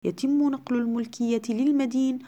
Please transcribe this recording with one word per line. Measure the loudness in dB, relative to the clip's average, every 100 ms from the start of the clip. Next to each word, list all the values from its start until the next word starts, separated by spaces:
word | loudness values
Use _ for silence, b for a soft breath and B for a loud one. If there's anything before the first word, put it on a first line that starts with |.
يتم | -6 -2 0 2 2
نقل | 0 -2 -2
الملكية | 0 -2 -4 -4 0 0 0
للمدين | 0 2 2 2 2 0 -2